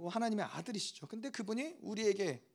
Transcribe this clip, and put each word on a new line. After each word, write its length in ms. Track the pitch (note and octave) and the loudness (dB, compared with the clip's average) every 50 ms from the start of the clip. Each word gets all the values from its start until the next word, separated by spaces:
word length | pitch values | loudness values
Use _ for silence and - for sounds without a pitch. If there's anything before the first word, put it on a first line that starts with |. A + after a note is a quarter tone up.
| E3+ F3 | -4 -2
하나님의 340 | E3+ A3+ A#3 A#3 G#3+ G#3 E3+ | 0 2 2 4 4 2 0
아들이시죠. 600 | A#2 - D3 E3+ - A3 F#3+ - - - - D3+ | 0 -2 -4 -4 -2 -2 -2 -2 -2 -6 -8 -10
근데 240 | - - A3+ A3 C#4 | -8 -8 -6 -6 -6
그분이 460 | - - G#3+ F#3+ A3 A#3+ C#4 D#4+ F4 D4 | -4 -4 -2 -2 0 -2 -2 -4 -6 -8
우리에게, 600 | - F#3 G#3+ G#3+ A3 G#3 G3 G3 G3 E3+ C3 A2+ - - _ | -6 -4 -2 2 6 4 6 6 4 2 0 -2 -6 -16 _